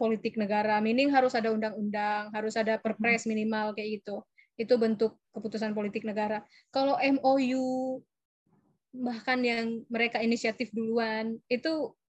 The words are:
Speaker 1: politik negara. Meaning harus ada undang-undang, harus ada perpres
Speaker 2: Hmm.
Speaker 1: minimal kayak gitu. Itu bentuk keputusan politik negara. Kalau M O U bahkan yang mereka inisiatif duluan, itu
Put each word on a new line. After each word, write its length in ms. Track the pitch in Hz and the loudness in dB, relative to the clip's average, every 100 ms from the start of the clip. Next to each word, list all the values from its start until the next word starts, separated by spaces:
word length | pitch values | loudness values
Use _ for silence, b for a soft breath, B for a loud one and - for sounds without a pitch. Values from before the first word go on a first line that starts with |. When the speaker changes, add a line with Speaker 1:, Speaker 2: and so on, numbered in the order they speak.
Speaker 1:
politik 320 | 226 220 220 220 | 0 0 -2 -2
negara. 460 | 202 208 208 214 | 0 2 2 2
Meaning 320 | 220 240 285 | 2 2 4
harus 240 | 269 254 247 | 4 4 2
ada 160 | 226 | 0
undang-undang, 800 | 220 220 208 208 208 208 208 214 | 0 -2 -4 -4 -2 -2 -2 -4
harus 240 | 214 220 226 | -4 -4 -2
ada 240 | 214 220 | 0 0
perpres 420 | 220 208 226 233 | -2 0 2 2
Speaker 2:
Hmm. 140 | 226 220 | 0 -2
Speaker 1:
minimal 400 | 220 214 214 214 | 0 -2 -2 -4
kayak 240 | 214 214 | -6 -8
gitu. 240 | - 202 - _ b - | -8 -10 -12 _ b -8
Itu 240 | 220 247 | 2 4
bentuk 400 | 226 214 220 - _ | 4 2 0 -2 _
keputusan 460 | 214 214 214 220 214 | -10 -8 -4 -4 -2
politik 240 | 208 220 | -4 -4
negara. 380 | 214 208 214 214 - b b | -4 -2 -2 -4 -8 b b
Kalau 240 | 269 269 277 | 0 2 2
M 240 | 269 277 | 2 4
O 160 | 262 269 | 4 4
U 280 | 247 262 254 254 262 262 - _ _ _ _ _ _ _ _ | 4 0 0 -2 -4 -6 -10 _ _ _ _ _ _ _ _
bahkan 480 | 254 247 226 262 254 | -6 -6 -4 -2 0
yang 400 | 240 233 226 226 - | 2 0 -2 -6 -4
mereka 320 | 226 233 226 | -2 0 0
inisiatif 480 | 226 226 226 220 226 | 0 0 0 -2 -4
duluan, 720 | 226 220 233 226 220 226 226 - | -4 0 0 0 -2 -4 -6 -4
itu 440 | 247 320 320 262 - _ | -2 0 -2 -4 -8 _